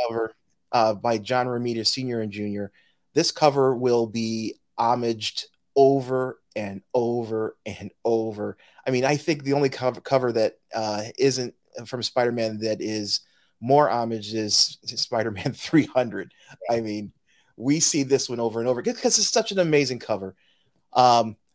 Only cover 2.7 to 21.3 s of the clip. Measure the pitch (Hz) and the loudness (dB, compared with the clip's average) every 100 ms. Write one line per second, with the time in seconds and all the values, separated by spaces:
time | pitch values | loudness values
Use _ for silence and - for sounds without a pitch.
2.7 | - _ _ _ 143 - - 151 139 135 | -12 _ _ _ 0 0 4 4 6 2
3.7 | 120 123 120 113 113 113 113 110 - _ | 4 2 2 0 -2 -4 -4 -6 -10 _
4.7 | - 117 123 117 110 107 - - _ _ | -2 0 2 0 -2 -6 -8 -12 _ _
5.7 | 135 135 139 123 131 127 - _ - 104 | 4 6 4 0 -2 -2 -8 _ -8 -8
6.7 | 98 - 127 120 120 110 110 110 - - | -10 -4 -2 0 -2 -2 -4 -4 -6 -14
7.7 | 95 104 - 117 113 113 104 104 98 _ | -12 -14 -6 0 0 -2 -6 -8 -10 _
8.7 | - 127 127 131 147 - 147 135 139 139 | -10 -2 0 2 0 0 -2 0 2 0
9.7 | - 127 117 - 135 123 113 110 - _ | 0 -4 -4 0 0 2 0 0 -2 _
10.7 | 113 107 104 113 - 135 127 123 - _ | -6 -4 -4 -6 0 2 2 -6 -10 _
11.7 | - 117 123 113 - 120 120 110 107 110 | -16 -10 -6 -4 0 0 0 -2 -2 -4
12.7 | 104 101 107 104 - - _ _ _ 120 | -4 -4 -4 -4 -6 -6 _ _ _ 2
13.7 | 143 147 120 117 113 104 110 104 - - | 4 4 2 -2 -6 -6 -6 0 2 0
14.7 | - - 120 - 117 110 98 139 - - | -2 -12 -8 -4 -2 -2 -4 -6 -6 2
15.7 | 160 - 127 120 101 90 _ - - - | 2 4 0 -2 -6 -10 _ -20 -14 -4
16.7 | 117 110 107 101 - _ _ _ - 120 | -2 -2 -6 -8 -16 _ _ _ -8 -2
17.7 | 156 160 156 131 131 - 120 117 113 120 | 2 2 0 2 0 0 -2 -2 -2 0
18.7 | 123 226 240 240 - - 240 214 196 170 | 0 -2 -2 2 2 2 0 0 0 2
19.7 | 151 131 123 - 104 95 - _ _ _ | 4 2 -4 -4 -6 -6 -14 _ _ _
20.7 | _ _ - 123 120 113 | _ _ 4 6 6 4